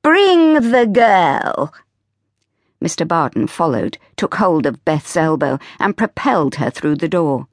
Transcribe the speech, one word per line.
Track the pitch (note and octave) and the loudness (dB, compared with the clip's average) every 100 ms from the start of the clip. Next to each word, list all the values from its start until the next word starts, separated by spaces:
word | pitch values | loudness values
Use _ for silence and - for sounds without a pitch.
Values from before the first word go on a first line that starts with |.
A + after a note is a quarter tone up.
"Bring | D4 F4 G4 F4 D#4+ D#4 A#3 | 4 4 4 4 4 4 2
the | B3 A#3 | 2 2
girl." | G#3 A3+ F#3+ D#3+ C3+ - - D3+ - _ _ _ _ _ _ _ _ _ _ | 4 4 4 2 0 -4 -4 -6 -10 _ _ _ _ _ _ _ _ _ _
Mister | - - E3 | -8 -6 -2
Barden | E3 C3+ - B2 | -2 -2 -4 -6
followed, | - E3 A2+ - - _ - | -2 -2 -2 -4 -10 _ -6
took | G3+ - | -6 0
hold | F#3+ D#3+ C#3 | 0 2 -2
of | A#2 | -4
Beth's | - D3+ - F3 | -4 -4 -4 -2
elbow, | D#3+ D#3 C#3+ C3+ - - | 0 0 -2 -4 -8 -4
and | G3+ - | -4 -2
propelled | A3 - C#4 A3 C#3 - | -6 -2 -2 0 -2 -2
her | B2+ | -6
through | - D3+ D3 | -4 -4 -2
the | E3 | -2
door. | F3 D#3+ C3 - | -2 -2 -4 -8